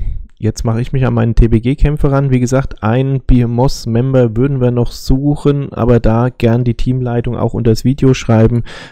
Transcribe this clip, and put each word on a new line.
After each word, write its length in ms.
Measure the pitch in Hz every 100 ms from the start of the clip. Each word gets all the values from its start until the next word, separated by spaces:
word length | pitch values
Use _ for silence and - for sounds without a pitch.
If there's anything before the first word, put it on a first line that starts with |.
| - - - -
Jetzt 260 | 107 -
mache 160 | 120 113
ich 140 | 127
mich 100 | 135 123
an 100 | 117
meinen 180 | 117
T-B-G-Kämpfe 800 | 110 117 117 120 143 143 147 147
ran. 180 | 139 139
Wie 100 | 127
gesagt, 440 | 120 131 131 -
einen 420 | 107 123 135 135 -
Behemoth-Member 1120 | 127 120 120 135 - 117 113 131 139 120 110
würden 240 | 135 139
wir 80 | 123
noch 220 | 120 117
suchen, 800 | - - 135 143 147 - 143 139
aber 260 | - 117 117
da 300 | 110 117 123
gern 340 | - 117 120
die 140 | 123 113
Teamleitung 580 | 127 127 123 120 120 117
auch 200 | 117 -
unter 160 | 120
das 120 | 110
Video 300 | 127 139 131
schreiben. 500 | 131 - 110 113 120 - - -